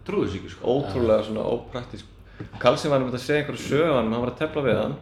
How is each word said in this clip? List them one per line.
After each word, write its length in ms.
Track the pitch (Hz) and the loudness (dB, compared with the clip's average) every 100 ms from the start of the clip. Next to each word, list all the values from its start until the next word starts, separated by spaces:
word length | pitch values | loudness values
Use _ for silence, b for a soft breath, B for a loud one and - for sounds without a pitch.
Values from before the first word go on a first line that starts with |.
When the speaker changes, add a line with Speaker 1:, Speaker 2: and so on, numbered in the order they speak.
Speaker 1:
trúðu 280 | - 196 104 | -2 -2 -2
sig 80 | 92 | -4
ekki, 120 | - | -10
sko. 200 | - - | -6 0
Speaker 2:
Ótrúlega 520 | 131 139 131 117 107 107 | 0 0 0 4 4 2
svona 160 | 110 101 | -4 -2
ópraktísk. 640 | 120 - 123 120 - - - - B 113 - | -4 -6 -12 -10 -16 -18 -20 -20 B -16 2
Karlsson 360 | 233 - 151 | 4 4 2
var 100 | 135 | 2
einmitt 140 | 127 123 | 2 -4
að 60 | - | 0
segja 180 | 147 | 0
einhverju 180 | 143 120 | 0 -6
sögu 280 | - 139 165 | 0 2 4
af 80 | 131 | 4
honum, 160 | 110 117 | 2 0
hann 80 | |
var 80 | 123 | -2
að 60 | 120 | -2
tefla 240 | 156 156 131 | -4 0 2
við 140 | 104 | 2
hann 160 | 113 143 | 0 -6